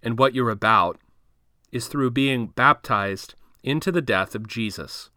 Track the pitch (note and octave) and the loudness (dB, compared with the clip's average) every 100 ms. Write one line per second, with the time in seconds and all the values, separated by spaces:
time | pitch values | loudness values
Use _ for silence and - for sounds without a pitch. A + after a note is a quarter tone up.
0 | A#2 A#2 C3+ B2+ A#2+ G#2 G#2+ A2 F2 - | -4 2 2 2 -2 0 4 4 4 -2
1 | _ _ _ _ _ _ _ B2 - D3 | _ _ _ _ _ _ _ -10 -6 -2
2 | C3 B2 C3+ C3 A2 - C3 D3 - G#2+ | 0 2 0 0 -4 2 4 4 0 -2
3 | G2 G2 - - - _ - D3 G3 F3 | -2 -6 -10 -20 -20 _ -4 -2 0 -2
4 | C3 F#2+ F#2+ G#2 G#2+ A#2 A2 - C#2+ - | 0 0 0 -6 -10 -6 -6 -6 -12 -14
5 | - | -18